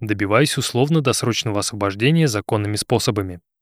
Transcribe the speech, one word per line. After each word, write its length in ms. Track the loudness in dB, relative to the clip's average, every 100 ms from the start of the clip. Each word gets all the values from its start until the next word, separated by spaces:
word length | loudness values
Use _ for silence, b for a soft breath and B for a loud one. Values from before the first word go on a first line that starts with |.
добиваясь 580 | -4 -2 2 2 2 0
условно-досрочного 1000 | -2 0 2 2 2 0 -2 -2 -2 -2
освобождения 680 | -4 -4 -4 0 2 4 2
законными 480 | 0 -2 -2 -2
способами. 680 | -4 0 0 0 -2 -4 -10 _ _